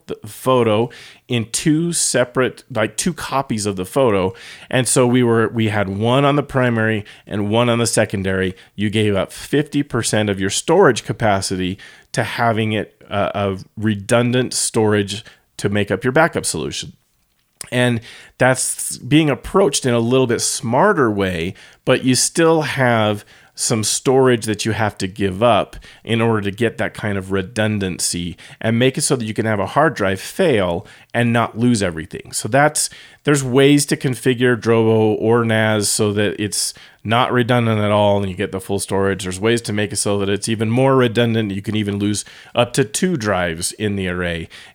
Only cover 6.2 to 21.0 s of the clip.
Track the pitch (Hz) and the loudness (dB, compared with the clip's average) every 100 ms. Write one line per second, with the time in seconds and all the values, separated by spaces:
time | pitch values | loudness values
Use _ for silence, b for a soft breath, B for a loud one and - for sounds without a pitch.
6.2 | 143 143 139 135 123 117 110 110 101 B | 2 2 0 0 0 2 0 -2 -6 B
7.2 | B 101 104 110 120 117 117 - 107 101 | B -4 0 2 2 2 0 0 0 0
8.2 | 95 95 95 90 B - 104 104 104 98 | -2 0 -2 -4 B -6 -2 0 2 0
9.2 | 87 - - 139 147 147 139 127 107 110 | -2 -8 -4 -2 0 -2 -2 -2 0 0
10.2 | 107 98 98 - - 170 180 110 - 120 | 0 0 -2 -2 0 4 4 4 -2 -2
11.2 | 117 98 - 95 92 98 B B B - | 0 0 -2 -4 -4 -6 B B B -6
12.2 | 110 - 117 110 110 107 - _ - 101 | -4 -2 0 0 0 -2 -6 _ -8 -4
13.2 | 95 - 101 95 - - 107 101 98 120 | -2 -2 -4 -4 -10 -4 -2 -2 0 2
14.2 | 123 123 127 - - 120 110 104 98 98 | 2 0 -2 -4 -4 0 2 2 0 -6
15.2 | - B B - - 101 101 113 127 139 | -12 B B -6 -2 -2 0 -2 0 2
16.2 | 165 - 78 85 69 - - - _ _ | 2 0 -4 -4 -6 -6 -10 -16 _ _
17.2 | _ _ _ - - 123 123 120 - B | _ _ _ -20 -6 0 2 0 -6 B
18.2 | B B 123 127 - - - - 123 147 | B B 2 2 -2 -6 -8 -10 2 2
19.2 | 156 127 - 196 190 143 131 117 117 131 | 4 0 0 2 2 2 0 0 4 2
20.2 | 127 107 - - 117 123 196 180 | 2 0 -2 -4 -2 2 2 4